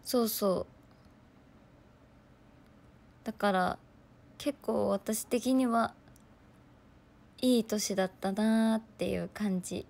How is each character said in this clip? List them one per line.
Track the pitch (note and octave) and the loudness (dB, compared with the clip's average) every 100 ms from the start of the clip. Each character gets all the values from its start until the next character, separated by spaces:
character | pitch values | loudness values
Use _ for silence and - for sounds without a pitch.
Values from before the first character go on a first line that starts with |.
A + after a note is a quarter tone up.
そ | - B3+ | 0 0
う | A3+ | 0
そ | - G3+ F3+ - - - - - - - - - - - - - - - - - - - - - - - - - - | 0 0 0 -4 -16 -20 -20 -20 -20 -20 -20 -20 -20 -20 -20 -20 -20 -20 -20 -20 -20 -20 -20 -20 -20 -20 -20 -20 -12
う。 | |
だ | - | -12
か | A3+ G3+ | -2 0
ら、 | F#3 F#3 - - - - - - - | 2 0 -2 -12 -20 -20 -20 -20 -6
結 | D4 C#4 | -6 -4
構 | - A3 G3+ | -4 -2 0
私 | G3 - A3 - | -2 -2 -6 -2
的 | A#3+ A#3+ | -2 2
に | C4 B3+ | 2 2
は、 | A#3 A3+ - - - - - - - - - - - - - - - | 0 -2 -6 -20 -20 -20 -20 -20 -20 -20 -20 -20 -20 -20 -20 -20 -2
い | B3+ A#3+ | 2 2
い | |
年 | A3 G#3+ - G3 | 2 -4 -2 -2
だ | |
っ | F#3 - | -2 -2
た | F#3+ | -4
な | G3 A3 A3 A3 A3 | 0 2 4 4 0
ー | |
っ | |
て | - - F#3 | -4 -6 -4
い | F3+ | -2
う | F3 | -6
感 | - G#3 F#3 | -4 -2 -2
じ。 | - F3+ - | -4 -10 -10